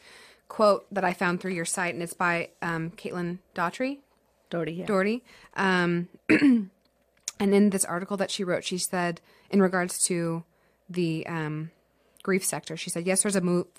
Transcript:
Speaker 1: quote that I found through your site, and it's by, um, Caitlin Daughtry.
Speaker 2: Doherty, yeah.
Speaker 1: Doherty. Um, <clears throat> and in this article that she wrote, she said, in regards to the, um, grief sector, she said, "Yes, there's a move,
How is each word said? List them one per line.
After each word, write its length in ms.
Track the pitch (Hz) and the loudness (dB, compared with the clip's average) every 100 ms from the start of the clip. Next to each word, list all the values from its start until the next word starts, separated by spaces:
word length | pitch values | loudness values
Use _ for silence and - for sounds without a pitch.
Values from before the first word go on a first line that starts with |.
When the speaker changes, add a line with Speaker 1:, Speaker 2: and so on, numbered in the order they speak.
| - - - - - | -16 -20 -20 -20 -8
Speaker 1:
quote 380 | - 208 190 - | 2 4 4 0
that 120 | 196 | -2
I 80 | 180 | 0
found 280 | 180 180 180 | 0 0 -2
through 120 | 185 | -4
your 120 | 175 170 | -4 -4
site, 280 | - 175 | -2 -4
and 80 | 170 | -4
it's 120 | 170 | -8
by, 360 | - 180 170 - - | -2 0 0 -4 -6
um, 280 | 175 165 165 | -4 -4 -6
Caitlin 480 | - - 175 175 180 _ | -8 -10 -6 -6 -6 _
Daughtry. 440 | - 175 - 262 285 _ _ _ _ - | -4 -4 -2 -6 -6 _ _ _ _ -8
Speaker 2:
Doherty, 220 | 170 156 | -6 -4
yeah. 140 | 170 202 | -6 -2
Speaker 1:
Doherty. 360 | 196 202 247 - - - - | 0 2 -2 -6 -20 -12 -2
Um, 520 | 190 180 175 175 175 - | 2 4 4 2 -2 -6
<clears throat> 100 | - | 2
and 400 | 214 285 233 190 _ _ _ _ _ - - | 6 6 6 2 _ _ _ _ _ -12 -2
in 320 | 202 202 208 | 4 6 6
this 140 | 190 | 4
article 320 | - 175 190 202 | -2 -4 -6 -4
that 140 | 196 | -4
she 140 | - | -4
wrote, 200 | 180 139 | -2 -2
she 140 | - 180 | -2 -4
said, 420 | - 185 175 170 _ _ - | -4 -2 -2 -4 _ _ 0
in 100 | 202 | 4
regards 360 | 190 185 180 - - | 4 4 -2 -2 -2
to 380 | 175 170 165 - _ _ _ - | 0 -2 -4 -8 _ _ _ -10
the, 380 | 175 170 160 - | -2 -2 -2 -4
um, 440 | 165 151 151 160 _ _ _ _ _ | -6 -4 -6 -8 _ _ _ _ _
grief 220 | - 190 | -2 -2
sector, 320 | - 147 - 160 | -2 -6 -8 -10
she 140 | - | -8
said, 160 | 170 175 | -4 -2
"Yes, 160 | 185 | 0
there's 140 | 208 190 | 0 0
a 40 | |
move, 260 | 175 175 - | 2 0 -2